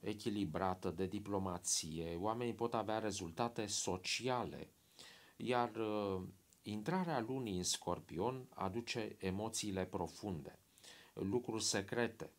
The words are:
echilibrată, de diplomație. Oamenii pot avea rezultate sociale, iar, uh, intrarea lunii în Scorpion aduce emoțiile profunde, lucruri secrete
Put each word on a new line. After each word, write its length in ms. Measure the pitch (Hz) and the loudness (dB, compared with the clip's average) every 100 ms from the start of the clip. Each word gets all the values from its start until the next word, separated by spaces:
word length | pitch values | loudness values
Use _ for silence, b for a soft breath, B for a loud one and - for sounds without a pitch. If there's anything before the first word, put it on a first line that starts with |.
echilibrată, 880 | 101 104 117 104 92 78 95 92 95 | -2 -2 0 2 0 2 2 2 -2
de 160 | 82 95 | 0 0
diplomație. 1080 | 101 101 101 95 87 - - 82 80 82 85 | 0 0 0 0 -2 0 0 0 -4 -2 0
Oamenii 340 | 101 117 120 | 0 0 0
pot 200 | 110 117 | 0 2
avea 240 | 117 104 110 | 2 2 0
rezultate 680 | 107 98 87 - 117 - 107 | 0 -2 -4 0 0 0 -2
sociale, 1040 | - - 92 - - 117 123 - 71 - - B B B B B B | 0 0 0 0 0 2 2 0 -6 -12 -16 B B B B B B
iar, 400 | 110 123 120 110 | 2 4 4 2
uh, 460 | 110 107 101 95 92 - - - | 0 2 2 0 -2 -10 -20 -12
intrarea 580 | - 107 107 180 175 143 | -6 -4 0 0 2 2
lunii 360 | 113 131 120 92 | 2 0 0 0
în 60 | |
Scorpion 840 | 90 - - 85 - 76 107 131 127 | 2 0 0 -2 -2 0 0 0 -8
aduce 600 | - 95 98 117 120 107 104 | -4 -2 -2 -2 -2 -2 -2
emoțiile 680 | 95 92 110 107 107 95 | 0 0 0 -2 0 0
profunde, 720 | 90 98 85 - 104 85 69 - _ B B B B | 0 0 -2 -2 -4 -4 -6 -14 _ B B B B
lucruri 520 | - 95 120 120 110 | -4 2 2 2 0
secrete 680 | - 104 98 117 117 110 - | 2 2 2 2 2 0 -12